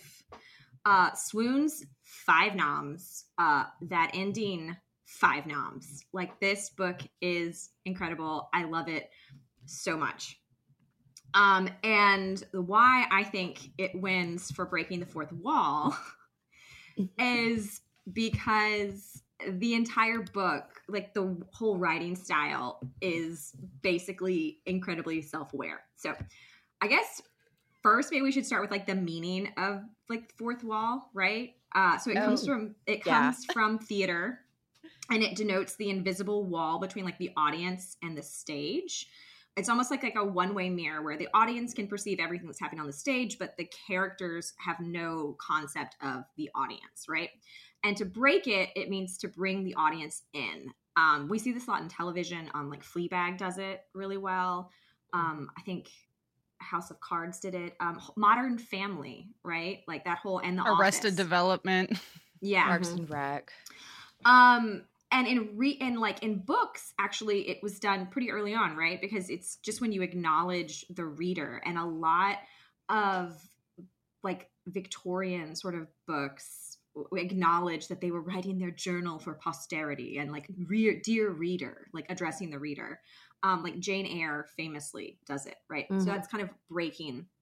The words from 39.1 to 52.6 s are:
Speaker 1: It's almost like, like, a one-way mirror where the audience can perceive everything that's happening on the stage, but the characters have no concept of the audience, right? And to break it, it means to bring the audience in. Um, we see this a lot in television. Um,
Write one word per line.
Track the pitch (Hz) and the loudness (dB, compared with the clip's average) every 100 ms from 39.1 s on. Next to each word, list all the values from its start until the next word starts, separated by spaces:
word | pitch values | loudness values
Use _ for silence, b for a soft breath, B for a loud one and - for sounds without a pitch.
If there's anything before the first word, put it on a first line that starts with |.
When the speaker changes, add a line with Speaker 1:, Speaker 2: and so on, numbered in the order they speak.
| B B B B - | B B B B -4
Speaker 1:
It's | 190 | 2
almost | 233 247 | 2 2
like, | 269 | 0
like, | 247 233 | -2 0
a | |
one-way | 202 180 185 202 185 | 0 2 0 0 0
mirror | 180 156 156 | -2 -2 -4
where | 151 160 | -4 -4
the | - | 2
audience | 214 226 240 240 | 4 4 2 -4
can | - 202 | -6 -6
perceive | 202 208 180 | -6 -2 -2
everything | 165 175 165 | -2 -4 -8
that's | - | -8
happening | 165 165 | -8 -6
on | 147 | -8
the | |
stage, | 139 277 254 247 - | -6 -2 0 -2 -4
but | 180 - | -8 -8
the | 165 - - | -12 -12 -4
characters | 185 190 185 180 170 - - | -2 -2 -4 -6 -6 -8 -8
have | 180 170 | -6 -6
no | 170 170 165 160 147 143 | -6 -4 -4 -4 -6 -6
concept | - 156 143 156 143 - | -2 -2 -2 -6 -8 -8
of | 139 127 127 - | -6 -6 -8 -10
the | 151 | -6
audience, | 147 131 - - - - | -4 -4 -6 -16 -14 -6
right? | 160 170 - B B B _ | -4 -6 -10 B B B _
And | 208 202 | -2 -2
to | |
break | 190 202 277 392 269 | -4 2 4 4 4
it, | 196 - - | 0 0 -4
it | - | -4
means | 196 185 - | -4 -6 -8
to | 190 | -10
bring | - 190 190 | -4 -2 -2
the | 190 | -2
audience | - 156 160 151 - - | 2 2 0 -6 -12 -12
in. | 147 107 78 131 - _ 170 | -8 -8 -8 -14 -18 _ 4
Um, | 160 147 143 | 6 4 0
we | 214 | -2
see | 254 | -2
this | 226 - | -4 -4
a | |
lot | 196 | -4
in | 160 | -4
television. | - 175 175 170 170 160 | -6 -6 -4 -6 -8 -8
Um, | - | -8